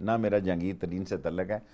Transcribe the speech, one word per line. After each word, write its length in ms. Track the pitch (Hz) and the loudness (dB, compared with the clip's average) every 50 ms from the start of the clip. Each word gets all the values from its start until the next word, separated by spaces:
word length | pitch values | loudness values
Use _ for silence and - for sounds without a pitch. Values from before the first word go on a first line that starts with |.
| - | -2
ना 140 | 104 117 | 0 2
मेरा 220 | 113 110 104 104 104 | 2 2 4 2 4
जहांगीर 380 | 95 92 90 85 87 95 95 | 4 2 2 2 0 -2 -2
तरीन 280 | - - 87 87 92 95 | -2 -4 -4 -2 -4 -2
से 120 | - - | -2 -4
तल्लक 340 | 85 71 82 85 90 92 92 | -2 -2 -2 -2 -2 -2 -2
है, 120 | 107 107 - - | -2 -4 -6 -10